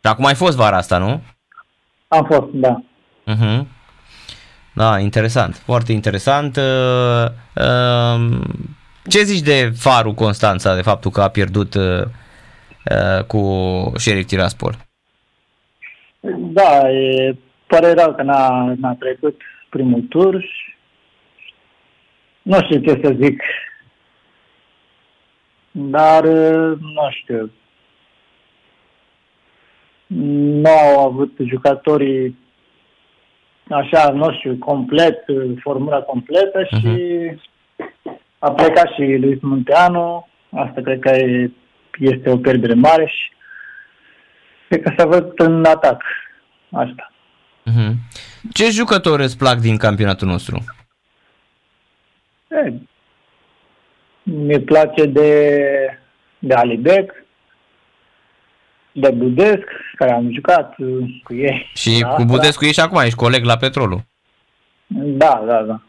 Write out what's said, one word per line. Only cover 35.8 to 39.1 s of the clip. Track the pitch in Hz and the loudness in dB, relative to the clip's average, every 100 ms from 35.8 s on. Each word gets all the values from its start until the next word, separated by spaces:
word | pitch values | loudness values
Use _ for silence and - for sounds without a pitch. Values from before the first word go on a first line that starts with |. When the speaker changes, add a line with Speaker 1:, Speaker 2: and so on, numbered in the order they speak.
| 147 147 | -2 -4
Speaker 2:
completă | 135 127 123 165 196 196 | -4 -10 -2 0 0 -2
și | 185 - 113 | -4 -2 -2
Speaker 1:
Mhm. | - 175 170 170 151 _ _ _ _ - _ - - _ _ | -2 -4 -6 -6 -12 _ _ _ _ -18 _ -18 -18 _ _
Speaker 2:
a | 147 | -4
plecat | 147 165 160 170 | 2 2 4 2
și | - 139 | 0 -2